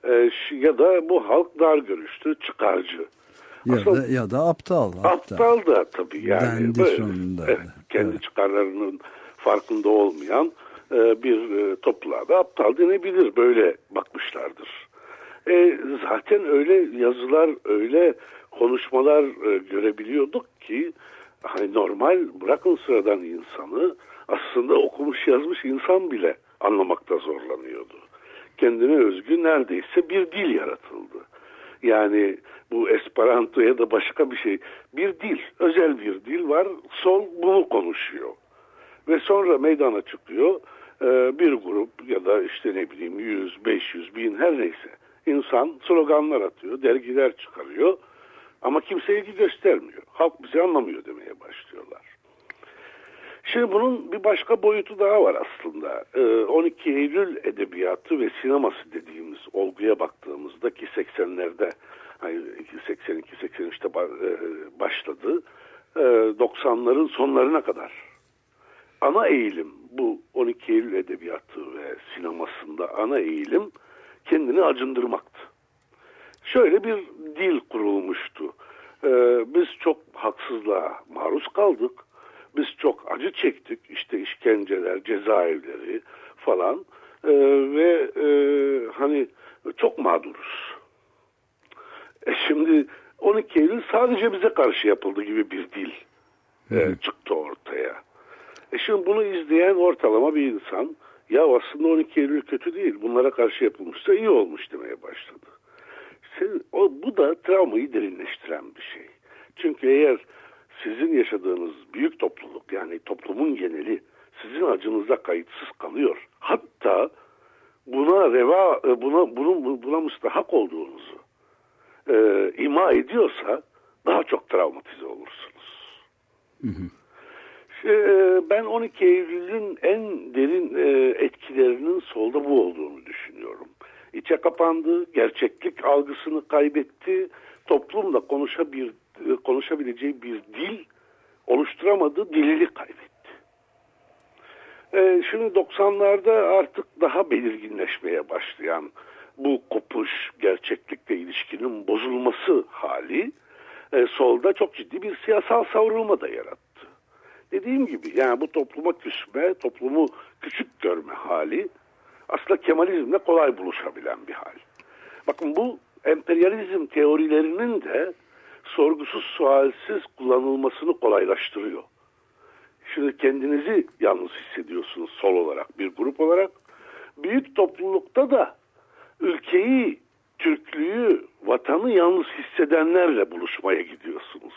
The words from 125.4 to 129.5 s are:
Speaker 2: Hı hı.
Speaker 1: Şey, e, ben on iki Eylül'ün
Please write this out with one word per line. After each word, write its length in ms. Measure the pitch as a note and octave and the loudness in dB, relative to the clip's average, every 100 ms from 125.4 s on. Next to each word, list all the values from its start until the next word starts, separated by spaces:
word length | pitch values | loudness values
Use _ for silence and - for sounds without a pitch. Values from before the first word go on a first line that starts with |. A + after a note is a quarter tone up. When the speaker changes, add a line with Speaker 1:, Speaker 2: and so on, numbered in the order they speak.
| - _ - - - - _ _ _ _ _ _ | -20 _ -20 -20 -20 -20 _ _ _ _ _ _
Speaker 2:
Hı 60 | B2 | -10
hı. 220 | F#2+ F2 _ _ _ - - - - _ - | -8 -12 _ _ _ -20 -20 -20 -20 _ -10
Speaker 1:
Şey, 100 | - | 2
e, 500 | G#3+ G3+ G3 F#3+ F#3 E3 | 4 6 6 6 4 4
ben 140 | G#3 | 0
on 200 | A3+ A3+ | 0 -4
iki 220 | A#3 - F#3 | -4 2 4
Eylül'ün 720 | F3+ E3+ F3 F3+ | 4 2 -8 -6